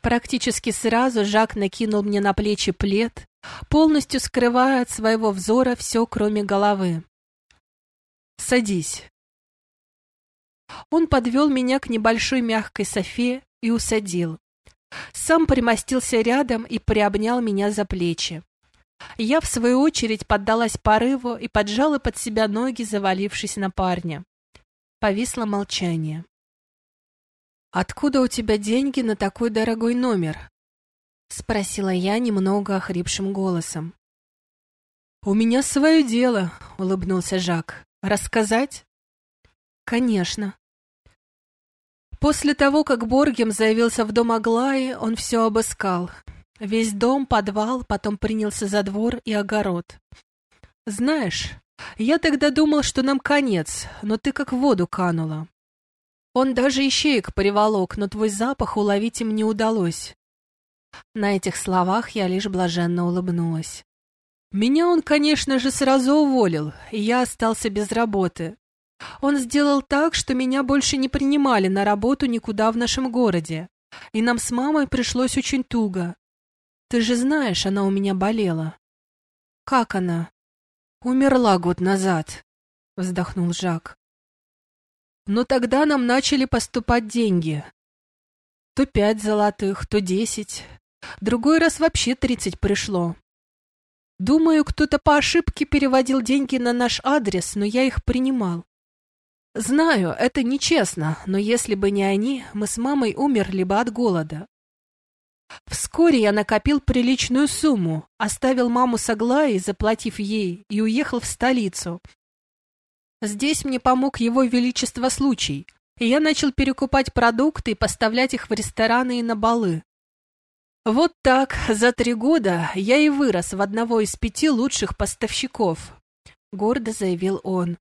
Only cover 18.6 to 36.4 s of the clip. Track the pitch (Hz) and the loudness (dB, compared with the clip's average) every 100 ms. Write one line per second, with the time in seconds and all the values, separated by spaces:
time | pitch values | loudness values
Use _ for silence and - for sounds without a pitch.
18.6 | _ _ _ _ - - 220 302 - 247 | _ _ _ _ -20 -6 0 0 0 0
19.6 | 240 254 302 - 226 214 - 254 202 226 | 2 4 2 2 -2 -4 0 0 2 0
20.6 | 226 - - 214 233 269 247 233 233 214 | 0 -2 2 4 2 0 -4 -8 -2 -2
21.6 | 208 214 302 285 240 - - 220 220 208 | 0 0 2 0 -4 -6 -6 -2 0 0
22.6 | 254 240 220 208 196 190 202 - 208 - | -4 -4 -4 -2 0 0 -2 -4 -8 -4
23.6 | 196 - 185 175 175 147 180 _ _ - | -6 -2 -2 -2 -4 -10 -12 _ _ -20
24.6 | _ _ _ _ 214 202 240 - 214 202 | _ _ _ _ -2 0 -2 -4 -4 -4
25.6 | 202 - 185 165 156 156 170 _ _ _ | -4 -4 -2 -2 -4 -8 -12 _ _ _
26.6 | _ _ _ _ _ _ _ _ _ _ | _ _ _ _ _ _ _ _ _ _
27.6 | _ 180 185 - 294 269 254 - 214 214 | _ -6 -6 -2 0 2 0 0 0 0
28.6 | 208 233 277 269 233 208 196 - 233 220 | 0 0 0 -2 -2 -2 -4 -2 -2 0
29.6 | 220 220 226 240 247 208 165 151 - _ | -2 0 0 0 0 0 -2 -6 -14 _
30.6 | _ _ _ _ _ _ _ - - 214 | _ _ _ _ _ _ _ -16 -4 -4
31.6 | 190 - 190 185 185 214 247 202 190 202 | -2 -4 -2 0 0 0 0 0 2 0
32.6 | 196 196 - 175 175 - 196 196 190 175 | 0 -4 -2 -6 -4 -4 -4 -2 -2 -2
33.6 | 160 165 165 - _ _ _ _ _ _ | -4 -8 -10 -14 _ _ _ _ _ _
34.6 | _ _ _ _ _ _ - 202 226 247 | _ _ _ _ _ _ -2 0 2 2
35.6 | 277 285 302 320 269 233 254 226 | 0 2 4 4 4 2 2 2